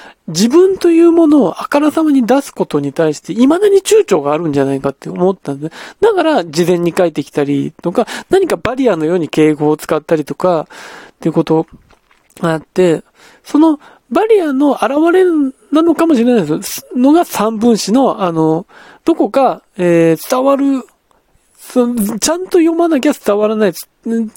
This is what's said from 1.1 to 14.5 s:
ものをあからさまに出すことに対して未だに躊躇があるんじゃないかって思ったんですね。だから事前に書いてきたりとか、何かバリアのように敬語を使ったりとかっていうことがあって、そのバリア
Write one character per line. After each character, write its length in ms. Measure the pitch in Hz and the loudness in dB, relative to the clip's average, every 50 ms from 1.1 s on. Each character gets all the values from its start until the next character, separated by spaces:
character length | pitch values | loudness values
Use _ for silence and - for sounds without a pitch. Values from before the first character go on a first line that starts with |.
も 140 | 330 339 330 | 4 4 4
の 180 | 294 302 285 214 | 4 4 4 2
を 180 | 160 - - | 0 -2 -6
あ 60 | - - | -6 -4
か 120 | - 294 | -2 0
ら 100 | 302 294 | 0 0
さ 120 | - 330 | 0 0
ま 100 | 320 302 | 0 2
に 140 | 277 269 233 | 2 2 2
出 140 | 202 254 277 | 2 0 0
す 100 | - - | -2 -4
こ 140 | - - 180 | -6 -6 -4
と 120 | - - 147 | -4 -4 -4
に 140 | 143 143 | -4 -4
対 220 | 135 - 165 156 147 | -2 -2 -2 -2 -2
し 60 | - | -4
て 120 | - - 180 | -8 -6 -2
未 260 | 220 254 277 330 370 | 0 2 2 2 2
だ 80 | 415 403 | 2 2
に 100 | 403 381 | 2 2
躊 260 | - - 427 453 359 | 2 2 2 2 2
躇 160 | - 196 156 | 2 0 0
が 120 | 139 143 | 0 -2
あ 60 | 151 160 | -2 -2
る 100 | 180 156 | -2 -2
ん 40 | |
じ 80 | 139 143 | 0 0
ゃ 40 | 135 | 0
な 100 | 139 139 | 0 -2
い 60 | 135 | -4
か 100 | 139 139 | -4 -6
っ 20 | |
て 160 | - - - 165 | -8 -8 -12 -10
思 220 | 180 180 180 190 | -4 -2 0 0
っ 60 | 196 | -2
た 160 | - - 147 | -2 -6 -10
ん 80 | 139 139 | -10 -8
で 80 | 147 160 | -10 -12
す 20 | |
ね。 60 | - - - - - - | -12 -16 -20 -20 -6 -2
だ 140 | 381 466 415 | 0 0 2
か 80 | 359 | 2
ら 220 | 320 320 302 220 170 | 0 0 0 -2 -2
事 220 | 170 143 170 175 | -2 -2 -2 0
前 140 | 165 180 170 | 0 0 0
に 120 | 170 170 160 | 0 -2 0
書 100 | 196 180 | 0 -2
い 60 | 170 | -2
て 100 | - 151 | -2 -6
き 80 | 139 - | -8 -6
た 140 | - 151 143 | -4 -4 -2
り 280 | 143 143 139 139 143 - - | -2 -2 -4 -4 -6 -8 -8
と 100 | - 175 | -8 -4
か、 140 | 190 - 214 - - - - - | -2 -2 -4 -4 -6 -14 -4 -2
何 180 | - 392 392 | 0 0 0
か 100 | 302 208 | 0 -2
バ 180 | 170 - 214 262 | -2 -4 -4 -2
リ 160 | 254 269 233 | 0 0 0
ア 60 | 180 | 0
の 100 | 160 151 | 0 0
よ 80 | 160 180 | -2 -2
う 40 | 185 | -2
に 100 | 151 - | -2 -2
敬 260 | - 156 151 156 151 | 0 2 2 2 2
語 160 | 147 151 151 | 0 0 0
を 60 | 156 | -2
使 200 | 151 - - 160 | -2 -2 -4 -4
っ 60 | 156 | -4
た 140 | - - 170 | -2 -2 -2
り 80 | 156 147 | -2 -2
と 100 | - 147 | -4 -6
か 340 | - - 185 175 151 - - - - - - - - - - | -2 -2 0 0 -2 -4 -8 -14 -20 -20 -20 -20 -20 -20 -20
っ 20 | _ _ | _ _
て 80 | - 170 | -6 -4
い 20 | |
う 20 | |
こ 120 | 151 170 160 | -2 -2 0
と 220 | - 160 160 165 - - - _ _ _ _ _ _ _ _ _ _ _ - | 0 0 -2 -2 -4 -10 -20 _ _ _ _ _ _ _ _ _ _ _ -6
が 120 | 180 165 | -4 -4
あ 40 | 160 | -4
っ 40 | 156 | -4
て、 420 | - _ - 190 185 175 156 - - _ _ _ - - _ _ | -8 _ -2 0 2 2 2 0 -4 _ _ _ -20 -20 _ _
そ 160 | _ - - 285 | _ -2 2 2
の 220 | 320 320 294 - - - - _ _ - | 4 2 2 0 -6 -16 -20 _ _ -4
バ 160 | 240 339 427 | -2 -2 2
リ 140 | 440 440 392 | 2 2 2
ア 100 | 330 294 | 2 0